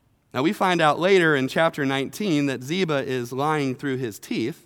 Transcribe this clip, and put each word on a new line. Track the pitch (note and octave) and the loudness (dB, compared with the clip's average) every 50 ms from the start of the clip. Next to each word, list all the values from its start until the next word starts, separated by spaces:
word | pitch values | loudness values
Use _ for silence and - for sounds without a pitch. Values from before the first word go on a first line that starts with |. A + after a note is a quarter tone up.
| _ _ _ _ _ _ - | _ _ _ _ _ _ -4
Now, | B2 C#3 | -2 0
we | F3+ G#3 | 0 0
find | - G3+ F#3 F3+ E3+ | 0 0 2 2 4
out | D#3+ D3 C#3+ - | 4 4 4 2
later | E3 F#3+ G3+ F#3 E3+ D#3+ D3+ | 2 4 4 6 6 4 4
in | C3 C3 | 2 2
chapter | C3 - E3+ D#3+ E3 - D3+ C#3 | 0 0 2 0 0 0 0 -2
nineteen | C3+ C3+ C3+ C3+ B2+ - - G#3+ G3 D3+ D3 C#3+ | -2 0 -2 -2 -4 -6 -4 -2 0 2 2 2
that | C#3 C3 B2 B2+ | 0 -2 -4 -6
Ziba | C3+ E3+ F#3+ F#3 D#3+ D3+ C3+ B2+ | -4 -2 -2 0 0 0 -2 -2
is | - C3 B2+ A#2+ A#2+ C3 | -2 -4 -4 -4 -6 -4
lying | C3 C#3+ D#3 D#3 D3+ C#3 C3+ B2+ | -2 -2 0 0 0 0 -2 -4
through | - C#3+ C#3 C3 B2+ | -4 -4 -4 -4 -4
his | C3+ A2 G2 - | -4 -6 -8 -10
teeth, | - - B3+ E3 A2 C3 - - _ | -10 -6 -4 -4 -4 -4 -6 -8 _